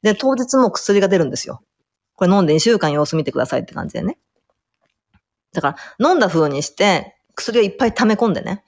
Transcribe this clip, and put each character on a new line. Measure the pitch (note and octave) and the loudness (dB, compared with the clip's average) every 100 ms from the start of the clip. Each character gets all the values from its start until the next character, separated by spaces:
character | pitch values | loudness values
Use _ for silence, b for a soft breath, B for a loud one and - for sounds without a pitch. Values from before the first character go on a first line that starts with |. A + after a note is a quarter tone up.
で、 | G#3 G3+ | 2 0
当 | C4+ C4 | 0 -2
日 | B3 C4+ | 0 2
も | A#3+ | 2
う | |
薬 | - - G3+ | 0 0 2
が | G3 | 4
出 | F#3 | 2
る | D3 | 0
ん | |
で | - | -4
す | - | -12
よ。 | - _ _ _ _ _ _ | -16 _ _ _ _ _ _
「こ | F3+ | 2
れ | |
飲 | G3+ | 2
ん | E3+ | 4
で | |
二 | D#3 | 2
週 | A3+ A3 | 2 2
間 | D#3 | 0
様 | D3 D3+ | 0 -2
子 | D#3+ | -2
見 | |
て | C#3 | -4
く | - | -4
だ | A#2 | -4
さ | C3 | -4
い」 | |
っ | - | -6
て | |
感 | - - | -10 -10
じ | |
で | - | -6
ね。 | F#3+ D#4+ _ _ _ _ _ _ _ _ _ _ _ _ _ | -8 -8 _ _ _ _ _ _ _ _ _ _ _ _ _
だ | - | -6
か | C#3+ - B B | -6 -6 B B
ら、 | C#4 | 2
飲 | F4+ | 2
ん | |
だ | G#3 | 2
風 | E3 D3+ | 2 0
に | C#3 | -2
し | - | -8
て、 | - G3+ E3+ A#2+ _ _ - | 0 2 2 -2 _ _ -12
薬 | - A#3 | -4 0
を | |
い | G3+ | 0
っ | - | 0
ぱ | A#3+ | -2
い | |
溜 | - G#3+ | 0 0
め | G#3+ | 2
込 | A#3 | 0
ん | |
で | F3+ | -2
ね。 | - G3 | -6 -10